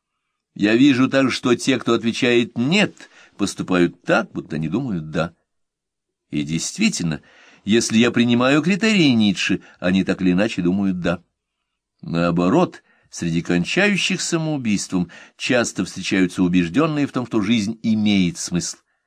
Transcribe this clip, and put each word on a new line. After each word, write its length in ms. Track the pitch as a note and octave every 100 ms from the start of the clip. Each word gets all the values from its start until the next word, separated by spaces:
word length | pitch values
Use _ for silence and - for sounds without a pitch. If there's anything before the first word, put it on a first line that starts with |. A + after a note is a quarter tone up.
| _ _ _ _ _ -
Я 200 | G2+ A#2
вижу 320 | C#3+ B2 C3
также, 260 | C3+ C3 -
что 200 | C3 A#2
те, 220 | - B2+
кто 160 | B2
отвечает 640 | A#2 A2+ G#2 B2 A#2+ A#2 A2+
«нет», 520 | B2+ F#3+ F#3+ - - - - -
поступают 640 | G2+ - E2+ F2+ F2 -
так, 300 | - F#3 -
будто 260 | - D#2 D#2
не 100 | D#2+
думают 440 | G2 C#3 F2+ D#2
«да». 240 | D#2+ E2 - _ _ _ _ _ _ _ _ _
И 100 | D2+
действительно, 760 | D2 E2 - - G#3+ - E2+ D2+ - _ - _
если 340 | - A2+ A2+ A2+
я 140 | A#2+
принимаю 500 | A#2+ A#2+ A#2+ B2+ D3
критерии 480 | D3+ G3 A3 G#3 D3
Ницше, 520 | A#2 G#2+ F2+ - F#2 - _
они 240 | F2+ F#2+
так 180 | F#2 F2+
или 100 | F#2
иначе 300 | F2+ A2 -
думают 380 | F2+ F#2+ G2 F#2
«да». 240 | F2 F2 - _ _ _ _ _ _ _
Наоборот, 800 | - E2 F2 E2+ F2 C#3+ F3+ - _ _ _
среди 320 | - E2+ -
кончающих 800 | E2 F2 E2+ - G#3 F#3+ - C3+
самоубийством 880 | - E3+ D#3 D3+ A#2 G2 - F#2 E2+ - - _
часто 480 | - B2 A2+ - F#2+
встречаются 560 | - F2+ G2+ F#2 -
убежденные 640 | F2 F2+ E2+ F#2+ D#3+ D3 C#3
в 40 |
том, 160 | C3 A#2+
что 140 | A2+
жизнь 380 | G2 A#2 G2+ A2+
имеет 540 | A#2 A2 G#2+ G2+ F2+ E2
смысл, 400 | - F2 - - _ _